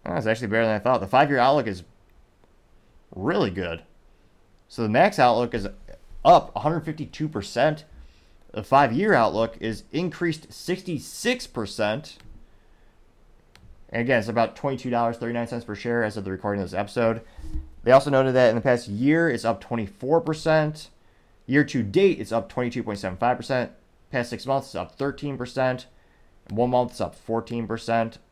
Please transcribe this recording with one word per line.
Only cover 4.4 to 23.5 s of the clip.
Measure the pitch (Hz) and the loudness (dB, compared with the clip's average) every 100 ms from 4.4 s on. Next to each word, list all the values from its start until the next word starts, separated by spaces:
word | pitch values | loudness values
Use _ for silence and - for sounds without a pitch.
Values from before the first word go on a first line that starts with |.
| _ _ _ | _ _ _
So | - | -4
the | 110 | 0
max | 117 196 202 | 4 4 6
outlook | 123 113 120 | 4 4 0
is | 113 101 - - - - - - | -4 -8 -12 -20 -20 -20 0 6
up | 170 - | 6 6
a | - | -4
hundred | 151 165 | -2 -2
fifty-two | 156 156 - - 151 | -6 -10 -12 -6 -6
percent. | 113 98 117 147 151 - - - _ _ _ - | -6 -6 0 0 0 -12 -20 -20 _ _ _ -12
The | - | -12
five-year | 104 139 139 123 214 | 2 4 4 2 2
outlook | 151 110 95 113 - | 4 4 2 -2 -4
is | 110 107 - | -8 -8 -6
increased | 156 180 - 170 156 - | -4 -4 -4 -4 -4 -12
sixty-six | - - 180 185 147 - - 226 247 - | -14 -6 -6 -6 -8 -10 -4 -2 -2 -6
percent. | - 104 - 104 117 - - - - - - _ _ - _ _ _ _ _ _ _ - - - | -8 -8 -4 -2 -2 -8 -20 -20 -20 -20 -20 _ _ -20 _ _ _ _ _ _ _ -20 -20 -10
And | 113 | -4
again, | 120 123 | 0 0
it's | 104 | 2
about | 117 113 - | 0 0 -2
twenty-two | 139 131 131 | -6 -6 -2
dollars | 120 117 117 | 0 0 -2
thirty-nine | 117 120 117 | -6 -4 -6
cents | 123 | -8
per | 120 101 | -8 -8
share | 120 117 | -2 0
as | 110 104 | -2 -4
of | 95 | -8
the | |
recording | 95 104 101 | -6 -4 -4
of | 92 | -4
this | 92 | -6
episode. | 101 - 113 113 - - - - - - | -4 0 0 0 -8 -14 -8 -8 -8 -4
They | 117 | 6
also | 135 139 | 6 8
noted | 135 131 127 | 2 4 6
that | 120 | 6
in | 117 | 4
the | |
past | 131 123 110 | 2 0 -2
year, | 101 135 160 165 | -2 2 4 2
it's | 120 113 | 0 -2
up | 113 | -2
twenty-four | - 117 101 - 127 165 | -4 -6 -6 -8 2 2
percent. | 160 156 160 156 151 151 - _ _ _ _ _ - | 2 -2 2 2 2 -4 -18 _ _ _ _ _ 0
Year | 139 143 | 2 2
to | 131 | 0
date, | 104 156 196 160 | 0 4 4 2
it's | 107 | -2
up | 113 - | -4 -2
twenty-two | - 123 120 | -4 -4 -4
point | 110 101 | -6 -6
seven | 95 90 | -6 -2
five | 120 123 | -2 -2
percent. | - | -2